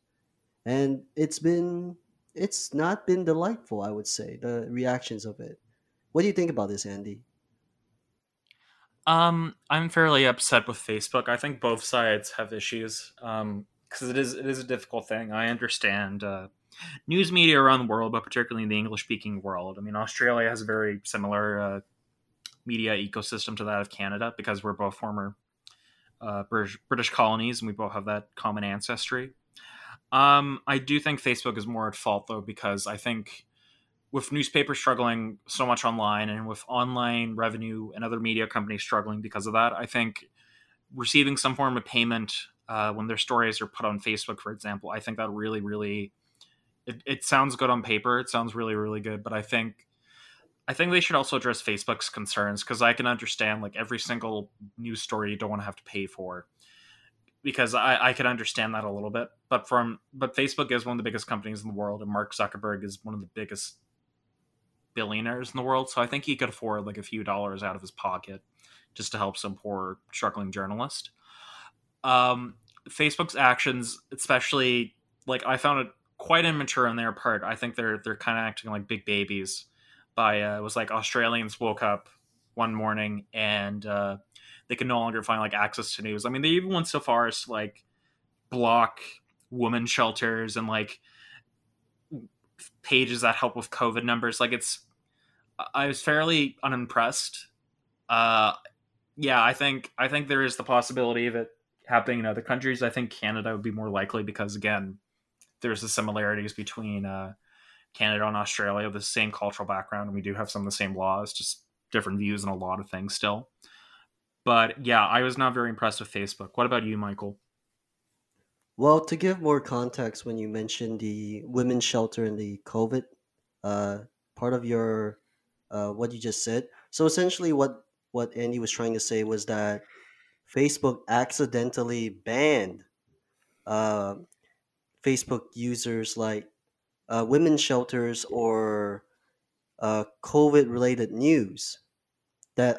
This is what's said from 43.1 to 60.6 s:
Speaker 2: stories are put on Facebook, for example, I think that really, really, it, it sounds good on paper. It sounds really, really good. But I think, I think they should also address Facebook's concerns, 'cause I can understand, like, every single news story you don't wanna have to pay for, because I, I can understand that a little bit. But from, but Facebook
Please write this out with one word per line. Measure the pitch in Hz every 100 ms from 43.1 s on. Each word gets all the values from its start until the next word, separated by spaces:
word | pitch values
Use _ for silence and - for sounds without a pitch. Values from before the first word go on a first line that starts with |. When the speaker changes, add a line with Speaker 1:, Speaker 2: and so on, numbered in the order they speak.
| 110
Speaker 2:
stories | - 120 113 107
are | 107
put | -
on | 107 104
Facebook, | 110 107 - 107
for | 104
example, | 107 104 101 95
I | 107
think | 117 113
that | 110
really, | 104 107 107
really, | 101 104 104 104 101 _ _ _ _ _ _ _ -
it, | 113
it | - 135
sounds | - 135 139
good | 120 131
on | 120
paper. | 117 107 123 123
It | 123
sounds | 117 117
really, | 113 113
really | 107 107 107
good. | 107 104
But | 107
I | 110
think, | 101 117 113 - _ _ _ - - _ _ _ -
I |
think | 131 175
they | 180
should | 170 151
also | 131 131
address | 123 113
Facebook's | - 101 - 113 -
concerns, | - 101 107 104 101
'cause | - 117
I | 120
can | 120 123
understand, | 117 113 - 107 107
like, | 104 107
every | 110 117
single | - 117 113 107 101 _ 101 -
news | 117 110
story | - 110 104
you | 104
don't | 107
wanna | 104
have | 101 -
to |
pay | - 98 95
for, | - 90 90 - _ _ _ _ _ _ _ _ _
because | 139 135 117
I, | 117 127 123 127
I |
can | 127 127
understand | 120 110 - 113
that | 110
a | 107
little | 101 104
bit. | 117 120 _ _
But | 127 -
from, | 123 117 113 _
but | 135 131
Facebook | - 135 -